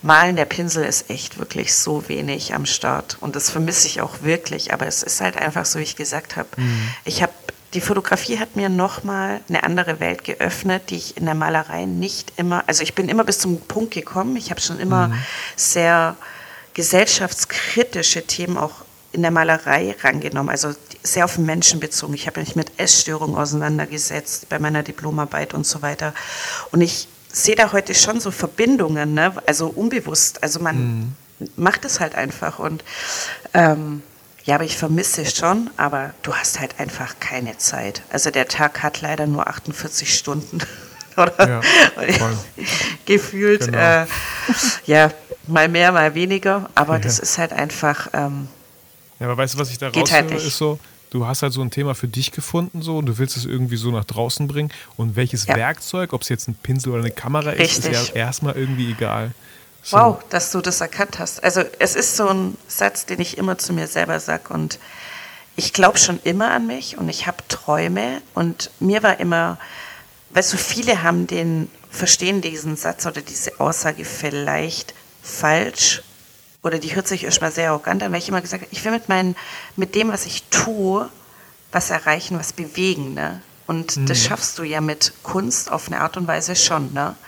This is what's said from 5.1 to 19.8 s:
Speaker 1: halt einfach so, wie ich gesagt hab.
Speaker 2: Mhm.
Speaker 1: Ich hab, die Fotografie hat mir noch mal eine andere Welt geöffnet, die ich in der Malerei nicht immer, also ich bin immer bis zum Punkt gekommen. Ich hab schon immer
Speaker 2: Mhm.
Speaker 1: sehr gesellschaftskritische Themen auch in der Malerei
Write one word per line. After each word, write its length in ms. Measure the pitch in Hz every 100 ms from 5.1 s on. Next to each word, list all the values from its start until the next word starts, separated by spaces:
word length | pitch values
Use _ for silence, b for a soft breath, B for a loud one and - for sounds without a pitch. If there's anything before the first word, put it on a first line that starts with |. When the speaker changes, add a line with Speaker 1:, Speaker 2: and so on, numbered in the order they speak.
| -
Speaker 1:
halt 160 | 190 -
einfach 260 | 151 156 160
so, 120 | 160
wie 60 |
ich 120 | 151 -
gesagt 420 | 147 151 - -
hab. 200 | - -
Speaker 2:
Mhm. 300 | 123 117 113 123 -
Speaker 1:
Ich 160 | -
hab, 80 | - - - - - 180
die 60 |
Fotografie 580 | - 196 190 170 - 226
hat 160 | 226 208
mir 140 | 196
noch 340 | 185 190 -
mal 380 | 202 196 190 202 -
eine 140 | 175
andere 360 | - 175 170 156
Welt 240 | 170 -
geöffnet, 680 | - - - 175 196 185 -
die 60 | 175
ich 200 | - -
in 100 | 165
der 100 | 156
Malerei 500 | 156 160 156 160 190
nicht 480 | 175 190 - - -
immer, 260 | 175 175 -
also 160 | 160
ich 140 | 156 -
bin 140 | 185
immer 160 | 226 208
bis 120 | 196
zum 240 | 196 170
Punkt 320 | - 214 226
gekommen. 420 | 175 - 185 214 254
Ich 120 | -
hab 100 | 175
schon 200 | - 170
immer 300 | 185 185 117
Speaker 2:
Mhm. 40 | 117 127 B B B
Speaker 1:
sehr 600 | - 175 170 170 165 170 B B B B B
gesellschaftskritische 1500 | - 170 180 220 - 185 - - - - 220 247 180 165 170 -
Themen 320 | - 175 175
auch 160 | 151 - - - -
in 100 | 175
der 80 | 170
Malerei 640 | 165 160 160 - 143